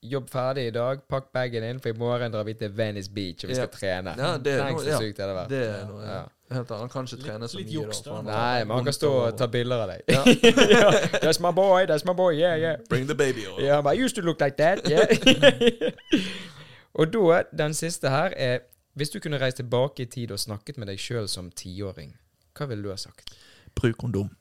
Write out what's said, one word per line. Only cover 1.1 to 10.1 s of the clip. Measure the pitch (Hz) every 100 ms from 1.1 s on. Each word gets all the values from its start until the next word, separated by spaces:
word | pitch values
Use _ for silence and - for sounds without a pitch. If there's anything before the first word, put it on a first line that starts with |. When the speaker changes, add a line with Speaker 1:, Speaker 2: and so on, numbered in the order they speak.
| 139 131
Speaker 1:
bagen | 127 127 117
din, | 113 127
for | 120
i |
morgen | 113 120 120 120
drar | 107
vi | 104 110
til | 110
Venice | 101 110 104 98
Beach, | 101 95 80
og | 95
vi |
skal | 127 123
Speaker 2:
Ja. | - 98 92
Speaker 1:
trene.» | 92 82
Speaker 2:
Ja, | 143 160
det | 127
er | 139 139
Speaker 1:
Tenk | 160
Speaker 2:
noe, | 139
Speaker 1:
så |
Speaker 2:
ja. | 147
Speaker 1:
sykt | 110 101
det | 98
hadde | 95
vært. | 87
Speaker 2:
Det | 135 117
er | 101
Speaker 3:
Ja. | 101
Speaker 2:
noe, | 104
ja. | 104 95
Speaker 1:
Ja. | - _ _ 127
Speaker 2:
Helt | 120
annet. | 110
Han | 120
kan | 135 127
ikke | 117
Speaker 3:
Litt, | -
Speaker 2:
trene | 107 117
så | 180
Speaker 3:
litt | 110
Speaker 2:
mye |
da, | 107 107
Speaker 3:
juks | 104
Speaker 2:
for | -
Speaker 3:
da. | 104
Speaker 2:
han | 107
har |
Speaker 1:
Nei, | 107 120 123 107
men | 117
han |
kan | 127
Speaker 2:
vondt | 139
Speaker 1:
stå | 151
og | 135
Speaker 2:
over | 117 110
Speaker 1:
ta | 123
bilder | 120 120 123
av | 104
deg. | 87
Speaker 2:
Ja. | -